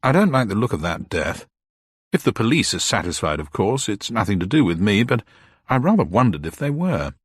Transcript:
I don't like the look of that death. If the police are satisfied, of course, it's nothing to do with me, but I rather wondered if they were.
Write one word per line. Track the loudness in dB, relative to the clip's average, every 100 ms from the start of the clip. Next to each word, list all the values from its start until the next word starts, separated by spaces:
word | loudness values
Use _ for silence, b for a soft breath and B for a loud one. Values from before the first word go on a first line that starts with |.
I | 4
don't | 4 4
like | 2 0
the |
look | 0 0
of | 0
that | -4 -4 -4
death. | -2 -2 -6 -12 _ _ _ _ _ _
If | -2
the | 0
police | 0 2 2 0
are | -2
satisfied, | 0 -2 -2 -2 -2 -2
of | -6
course, | -2 0 0 -4
it's | -6 -6
nothing | -4 0 0
to | 0
do | 2
with | 2 2
me, | 2 2
but | 2 0 -4 b b b _
I | 0
rather | 2 2
wondered | 2 2 2 0
if | -6 -6
they | -6
were. | -4 -2 -2 -4 -8